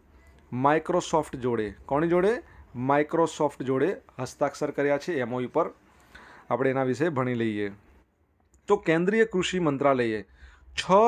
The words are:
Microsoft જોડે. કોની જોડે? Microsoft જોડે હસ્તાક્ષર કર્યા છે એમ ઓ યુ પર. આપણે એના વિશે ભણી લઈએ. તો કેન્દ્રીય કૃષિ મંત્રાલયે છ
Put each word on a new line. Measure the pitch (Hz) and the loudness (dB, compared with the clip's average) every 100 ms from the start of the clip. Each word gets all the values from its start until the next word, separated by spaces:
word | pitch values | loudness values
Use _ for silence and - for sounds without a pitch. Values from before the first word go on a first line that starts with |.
| _ - - - _ | _ -20 -20 -20 _
Microsoft | 123 139 156 156 175 - 160 156 135 | -2 2 2 2 -2 0 -2 -2 -4
જોડે. | 120 117 104 98 - | -4 -2 -4 -8 -4
કોની | 139 165 | -2 0
જોડે? | 175 190 247 - - - 120 | 2 2 0 -6 -20 -16 -6
Microsoft | 131 143 151 165 160 - 147 - | 0 2 2 0 0 0 -4 -2
જોડે | 127 131 160 - - - | -4 0 0 -4 -12 -12
હસ્તાક્ષર | 127 - 143 - 147 | -12 -4 -4 -2 -6
કર્યા | 139 143 143 | -2 -2 -2
છે | - | -2
એમ | 156 117 | -4 -4
ઓ | 123 | -4
યુ | 120 | -4
પર. | 147 185 - _ _ _ - - - - | -2 -2 -6 _ _ _ -20 -20 -20 -6
આપણે | 123 135 | 0 0
એના | 131 | 0
વિશે | 131 120 170 | 0 0 -2
ભણી | 131 127 | 0 -2
લઈએ. | 120 113 104 101 104 _ _ _ _ _ _ _ _ - | -2 -2 -2 -6 -8 _ _ _ _ _ _ _ _ 0
તો | 202 | 0
કેન્દ્રીય | 175 160 180 226 220 | 2 2 4 2 2
કૃષિ | 185 170 185 | 2 -2 0
મંત્રાલયે | 160 135 139 135 117 107 - _ - - - - | 0 2 2 4 0 -2 -8 _ -20 -20 -12 -10
છ | - 190 | 2 6